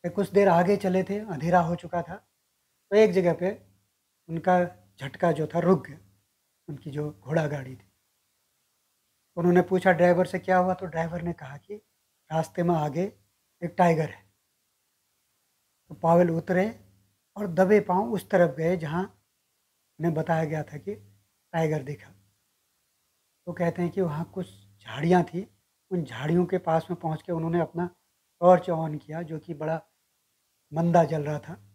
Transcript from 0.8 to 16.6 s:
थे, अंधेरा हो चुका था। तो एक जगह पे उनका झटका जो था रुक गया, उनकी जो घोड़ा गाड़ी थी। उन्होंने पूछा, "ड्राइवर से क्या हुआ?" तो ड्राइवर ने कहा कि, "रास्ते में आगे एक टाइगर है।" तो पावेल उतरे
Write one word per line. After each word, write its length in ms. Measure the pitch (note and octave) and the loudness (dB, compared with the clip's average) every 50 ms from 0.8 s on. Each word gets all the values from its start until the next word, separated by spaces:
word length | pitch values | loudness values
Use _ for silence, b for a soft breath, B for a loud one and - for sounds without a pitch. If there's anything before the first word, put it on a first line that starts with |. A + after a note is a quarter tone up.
| - F#3+ F3+ F#3 F3+ | 0 0 0 0 0
थे, 140 | - G3 G#3 | -2 -6 -8
अंधेरा 400 | G#3+ A3 E3+ C3+ C#3+ E3+ F3 F3+ | -6 -8 -8 -4 -2 2 2 4
हो 140 | E3+ D#3+ E3+ | 2 2 -4
चुका 260 | - - E3 - F3 | -6 -8 -8 -6 -6
था। 120 | E3+ D#3+ F3+ | -6 -8 -14
तो 800 | G3+ _ _ _ _ _ _ _ _ _ _ _ _ _ _ G3 | -18 _ _ _ _ _ _ _ _ _ _ _ _ _ _ 4
एक 160 | G#3+ A3 G#3 | 4 4 6
जगह 220 | F3 F#3+ F3 F3 D#3+ | 4 2 2 2 0
पे 160 | - F3 F#3+ A3 - _ _ _ _ _ _ _ _ _ _ _ _ _ - | 0 -2 -4 -4 -6 _ _ _ _ _ _ _ _ _ _ _ _ _ -10
उनका 340 | E3 E3 - F#3 F3+ F3+ F3+ E3+ - _ _ _ _ _ | -10 -4 0 2 2 2 2 -2 -6 _ _ _ _ _
झटका 300 | C3+ C#3 - - - F3 | -14 -14 -6 0 0 0
जो 140 | D#3 D3+ D#3 | 0 0 -4
था 120 | D3+ - - | -4 -2 0
रुक 260 | - - F#3+ - - | 2 4 2 2 0
गया, 120 | - C#3+ - _ _ _ _ _ _ _ _ _ _ _ _ _ - | -12 -20 -20 _ _ _ _ _ _ _ _ _ _ _ _ _ -16
उनकी 220 | D3+ C#3 - D#3 | -16 -14 -14 -10
जो 200 | C3+ D3 D3+ D3 | -8 -8 -8 -8
घोड़ा 340 | D3 _ _ B2+ D#3 E3 D#3 | -10 _ _ -4 -4 -4 -2
गाड़ी 280 | C#3+ D3 C#3 C3 C3 C3 | -4 -6 -8 -10 -14 -18
थी। 160 | - _ _ _ _ _ _ _ _ _ _ _ _ _ _ _ _ _ _ _ _ _ _ _ _ _ _ _ _ _ _ _ | -20 _ _ _ _ _ _ _ _ _ _ _ _ _ _ _ _ _ _ _ _ _ _ _ _ _ _ _ _ _ _ _
उन्होंने 260 | F3 E3 F3 F3 F3+ | 0 2 4 4 4
पूछा, 300 | F3 - F#3+ F3+ - F#3+ | 4 4 0 2 4 4
"ड्राइवर 340 | F3 D#3+ F3 F3 F3 E3+ F#3 | 4 6 4 4 4 2 0
से 120 | F3+ - F#3 | -2 -4 -8
क्या 180 | - - F#3 F#3 | -2 0 2 2
हुआ?" 160 | F3+ F#3 F#3 | 2 0 -2
तो 120 | - F#3+ | -4 -8
ड्राइवर 360 | E3+ D3+ D#3+ E3 E3 E3+ F3 | -10 -6 -6 -6 -6 -6 -6
ने 100 | E3+ F3 E3 | -6 -8 -8
कहा 220 | - D3 C3 C#3 C#3+ | -8 -12 -16 -18 -18
कि, 160 | _ _ G#3 G#3+ _ _ _ _ _ _ _ _ _ _ | _ _ -18 -18 _ _ _ _ _ _ _ _ _ _
"रास्ते 320 | D#3 D#3+ D#3+ - _ - | -4 -4 -4 -4 _ -2
में 120 | E3+ E3+ F3 | 0 0 0
आगे 300 | D#3+ D3 D3+ C3 D#3+ F#3 G#3+ - _ _ _ _ _ _ _ _ _ | 0 0 -2 -2 -4 -4 -4 -6 _ _ _ _ _ _ _ _ _
एक 120 | F3 E3+ - - | -12 -8 0 2
टाइगर 300 | F3+ E3+ E3 D#3 D#3+ - | 4 4 4 2 -2 -6
है।" 120 | - - _ _ _ _ _ _ _ _ _ _ _ _ _ _ _ _ _ _ _ _ _ _ _ _ _ _ _ _ _ _ _ _ _ _ | -8 -18 _ _ _ _ _ _ _ _ _ _ _ _ _ _ _ _ _ _ _ _ _ _ _ _ _ _ _ _ _ _ _ _ _ _
तो 40 | D#3 | -12
पावेल 340 | _ - E3 E3+ F3 F3+ E3+ | _ 2 4 6 6 6 4
उतरे 360 | E3 E3 E3 - F#3 F3+ | 2 -4 -2 0 0 0